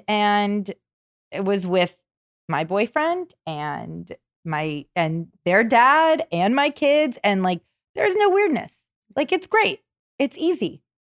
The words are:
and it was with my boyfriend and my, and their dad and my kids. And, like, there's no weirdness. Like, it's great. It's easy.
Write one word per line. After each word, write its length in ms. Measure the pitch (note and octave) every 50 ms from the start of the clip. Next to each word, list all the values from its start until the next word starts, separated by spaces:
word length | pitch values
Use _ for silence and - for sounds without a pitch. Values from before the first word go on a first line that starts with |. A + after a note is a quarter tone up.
| -
and 640 | - G#3+ G#3 G#3 G#3 G3+ G#3 G#3 G3+ G#3 G#3 F#3 G3+ - - _ _ _ _ _ _ _ _ _ _
it 140 | - G3 F#3+
was 220 | F#3+ G3+ F#3+ F3+
with 340 | F3 F3+ F#3 F3 E3+ - _ _ _ _ _ _ _ _ _ _ -
my 140 | D#3+ D3 E3
boyfriend 680 | D#3+ F#3 G3+ A3 A#3 - - D4+ E4 F4 F#4 F4 F4 _ _ _
and 680 | D#3+ D#3 D3 D3+ D3 C#3+ - - D#3+ D#3+ E3+ E3+ E3+ E3+ - _ _ _ _ _
my, 400 | E3 D#3 D3+ D#3 D#3 D3 D3 - - _
and 320 | F3+ E3 D#3+ D#3+ E3 E3 - _ _ _
their 180 | F3 F3+ G#3 A3+
dad 640 | A3 A#3+ A#3 B3 C4 D4 D#4 D#4+ D#4+ D#4 D#4 - -
and 240 | E3 E3+ F3+ G#3 B3+
my 140 | C#4 C#4+ D4+
kids. 480 | C#4+ - D4+ C#4 D4 D4+ D4+ C4 A#3 - -
And, 200 | G#3 G3 F#3+ F#3
like, 180 | F#3 F3+ E3 - _ _ _ _ _ _
there's 200 | - - G4+ F#4
no 140 | G#4 G#4 G4+
weirdness. 580 | F4+ G4 G#4 F4+ C4+ - - - - - - _ _ _ _ _ _
Like, 160 | C4+ D4+ -
it's 160 | F#4 F4+ -
great. 340 | - - A4 G#4 F#3 - - _ _ _ _ _ _ _ -
It's 180 | C#4 - -
easy. 460 | - D#4 F4 F4 - F#3+ D#3 D#3 - _ _ _ _ _